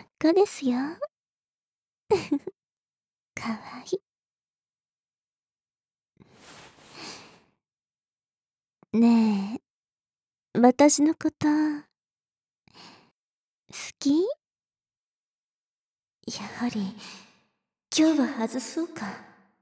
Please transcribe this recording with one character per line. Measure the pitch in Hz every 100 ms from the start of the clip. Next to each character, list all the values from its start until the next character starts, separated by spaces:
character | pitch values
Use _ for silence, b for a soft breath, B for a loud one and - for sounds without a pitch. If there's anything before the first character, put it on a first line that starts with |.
| - -
赤 | 311
で | 339 403
す | - 269
よ。 | 247 277 339 587 _ _ _ _ _ _ _ _ _ -
<laughs> | 392 - 285 - - _ _ _ _ _ _ _
か | - 233
わ | 220 - 247 -
い | 381 _ _ _ _ _ _ _ _ _ _ _ _ _ _ _ _ _ _ _ _ _ _ - _ - - - - - B B B B B B _ _ _ _ _ _ _ _ _ _ _ _ _ _
い。 | 214
ね | 233 233 220 202 196 233 _ _ _ _ _ _ _ _ _
え、 | -
私 | 247 247 294 294
の | 302
こ | 320 320
と、 | - 302
好 | 302 302 294 - _ _ _ _ _ _ _ _ b b b b _ _ _ _ _ _ - - -
き？ | 277 294 403 605 _ _ _ _ _ _ _ _ _ _ _ _ _ _ _ _ _ _ -
や | - 202 -
は | 240
り、 | 220 196 202 B B B B B _ _ _ - -
今 | 311
日 | 302
は | 240 190 226
外 | 247
そ | - -
う | 339
か。 | - 202 190 - _ _ _